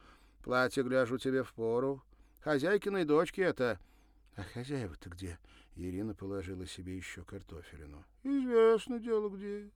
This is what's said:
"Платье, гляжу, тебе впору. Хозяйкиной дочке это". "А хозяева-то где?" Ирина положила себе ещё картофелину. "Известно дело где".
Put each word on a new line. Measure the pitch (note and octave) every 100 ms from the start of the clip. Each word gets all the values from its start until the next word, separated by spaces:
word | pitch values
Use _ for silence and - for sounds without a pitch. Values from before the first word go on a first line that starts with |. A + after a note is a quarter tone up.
| - - - -
"Платье, | - B2 B2+ C#3
гляжу, | B2 C3 A#2 B2+
тебе | C3+ C3
впору. | A#2+ - A2+ A#2+ C3+ C3+ - - - -
Хозяйкиной | D#3 D3 E3 G#3 G3+ G3 D3+
дочке | D3 F3 -
это". | F3+ C3+ B2 G2+ - _ _ _ _ -
"А |
хозяева-то | F#2 A#2 B2+ C#3 F#2+ - F2+
где?" | F2 F#2 E2+ - - - -
Ирина | F2+ F#2 G#2+
положила | G2+ G2 G2 F#2 F#2 F2+
себе | - F2+
ещё | F#2 - F2+
картофелину. | E2 G2 - E2 - D2+ D2 D2 - _
"Известно | C4+ C#4 B3+ A3+ A3+ A3+ - A#3+
дело | A#3 A3 G#3
где". | G3 G3+ G#3 G#3